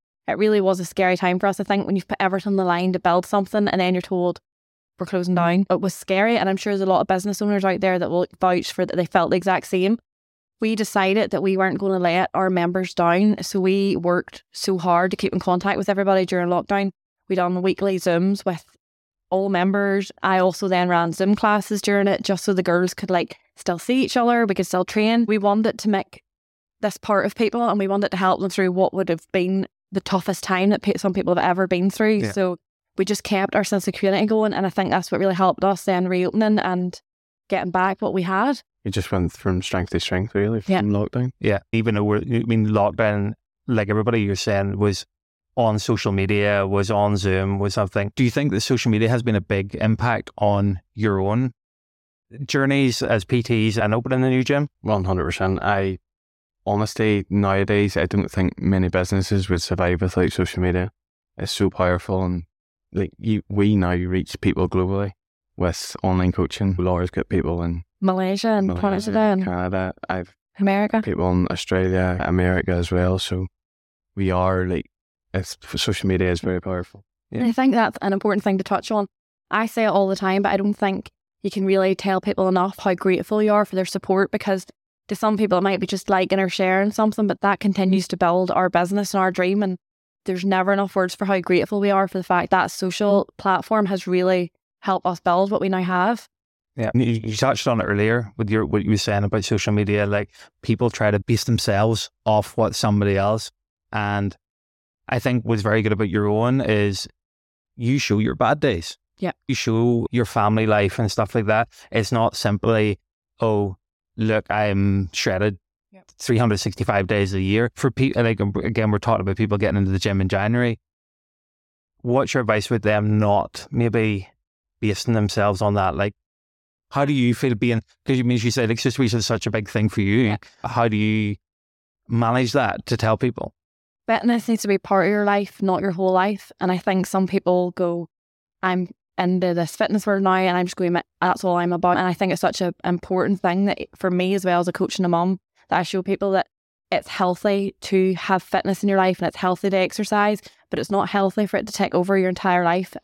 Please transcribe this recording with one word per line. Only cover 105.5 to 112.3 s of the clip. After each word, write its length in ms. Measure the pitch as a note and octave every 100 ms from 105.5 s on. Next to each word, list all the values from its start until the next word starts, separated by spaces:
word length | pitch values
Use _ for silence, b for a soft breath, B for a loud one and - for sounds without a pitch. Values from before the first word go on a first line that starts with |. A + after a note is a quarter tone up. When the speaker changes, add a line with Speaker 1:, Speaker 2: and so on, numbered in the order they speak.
| A2+
Speaker 2:
very 200 | G#2 A2
good 100 | G#2
about 180 | G2+ G#2
your 180 | G2 G#2
own 340 | G#2+ A#2 C3+
is 460 | - G#2+ G#2 F#2+ - _ _ _ _ _ _ -
you 240 | A#2 C#3
show 200 | - G#2
your 160 | A2 -
bad 260 | A#2 D3
days. 360 | D3 F#2 - - _ _
Speaker 1:
Yeah. 160 | F#3 - -
Speaker 2:
You 60 | B2+
show 520 | - A2+ A#2+ A#2+ -
your 140 | B2 A2
family 400 | - G#2 A2 A2
life 320 | G#2+ G2+ -
and 140 | A2
stuff 240 | - G#2+ A#2+
like 100 | G#2
that. 240 | A2 A#2 B B
It's 200 | A#2 G2+
not 240 | A#2+ A2+